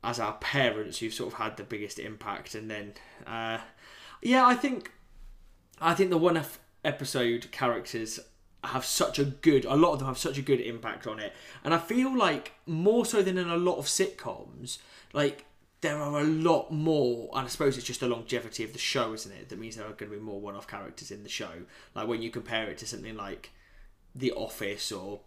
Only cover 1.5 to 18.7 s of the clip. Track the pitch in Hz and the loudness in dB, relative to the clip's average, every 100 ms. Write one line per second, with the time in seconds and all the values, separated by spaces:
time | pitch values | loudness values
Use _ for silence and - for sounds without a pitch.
1.5 | 107 101 107 104 - 107 107 107 101 - | -6 -8 -8 -8 -10 -12 -10 -8 -8 -8
2.5 | 110 110 107 104 104 - - - 117 113 | -12 -10 -10 -12 -16 -20 -20 -10 -6 -4
3.5 | 113 - - - - - - 240 254 247 | -4 -6 -20 -20 -20 -20 -6 4 8 8
4.5 | 247 277 240 - - - - - - - | 6 2 -2 -8 -18 -20 -20 -18 -20 -20
5.5 | - _ - 160 170 190 170 175 165 143 | -20 _ -2 2 4 4 6 6 4 0
6.5 | - _ _ 156 143 135 139 120 120 - | -10 _ _ -2 -2 -4 2 2 2 -4
7.5 | - 127 113 - 113 113 - - _ - | -2 0 0 -4 -6 -6 -8 -12 _ -20
8.5 | - - 127 - - 180 - 143 - 160 | -12 -4 -4 -2 0 0 2 0 4 6
9.5 | 139 - 143 165 147 131 127 160 139 139 | 6 6 6 6 4 -2 -2 -4 -2 2
10.5 | 131 117 117 117 - 117 110 107 - - | 2 2 -6 -8 -8 -8 -8 -8 -12 -18
11.5 | - 143 165 - 233 262 262 196 147 - | -8 0 2 2 2 2 4 4 2 -6
12.5 | - - 160 185 226 226 220 190 185 170 | -16 -6 2 4 6 4 4 4 2 0
13.5 | 170 180 170 135 - 190 - - - - | 2 2 2 0 0 0 -2 -10 -10 -12
14.5 | 123 123 - - - - - 143 139 - | -14 -12 -12 -14 -20 -8 2 2 0 -16
15.5 | _ _ _ 156 147 147 147 151 160 160 | _ _ _ -2 -2 0 2 2 4 4
16.5 | 165 - 156 160 151 127 117 113 - 123 | 4 2 0 4 6 4 2 -2 -4 -2
17.5 | - 143 127 120 123 127 117 110 123 113 | 2 2 2 -4 -2 0 -2 -2 -4 -4
18.5 | - 107 | -8 -8